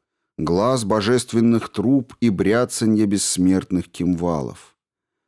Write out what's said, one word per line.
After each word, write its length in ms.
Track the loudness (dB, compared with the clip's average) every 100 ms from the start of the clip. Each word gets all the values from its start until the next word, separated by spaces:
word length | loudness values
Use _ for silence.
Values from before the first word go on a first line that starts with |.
| _ _ _ -8
глаз 480 | -2 0 0 0
божественных 840 | 0 0 2 0 0 2 2 2 -2
труб 440 | -2 0 0 -2 -2
и 80 | -2
бряцанье 800 | 0 0 0 0 -2 0 2 0
бессмертных 800 | 0 -2 0 2 2 0 -4 -6
кимвалов. 880 | -6 -2 -2 -2 -4 -6 -12 -20 _ _ _ _ _